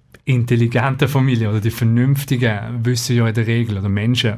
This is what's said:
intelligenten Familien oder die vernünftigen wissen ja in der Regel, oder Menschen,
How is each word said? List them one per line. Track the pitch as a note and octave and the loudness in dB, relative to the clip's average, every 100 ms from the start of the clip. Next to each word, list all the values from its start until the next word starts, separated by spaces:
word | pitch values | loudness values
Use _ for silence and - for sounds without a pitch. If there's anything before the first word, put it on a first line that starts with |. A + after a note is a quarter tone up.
| _ - | _ -12
intelligenten | - B2+ A#2+ A#2+ A#2 A#2+ C3+ C3+ C#3 | -2 0 2 2 2 2 0 0 0
Familien | C#3+ C3+ A#2 A2 | 2 2 0 0
oder | G#2+ | 0
die | A2 | -2
vernünftigen | - A#2 A#2 B2+ C#3 - B2 A#2+ G#2 A#2 A#2+ | 0 2 2 2 0 0 0 0 -2 -6 -4
wissen | A#2 A#2+ - A#2+ | -2 -2 0 0
ja | A2+ | 2
in | |
der | A2 A2 | 0 0
Regel, | A#2 A2+ G2 | 0 0 -2
oder | G2+ | -2
Menschen, | G2+ A2+ B2 A#2 | -2 0 0 0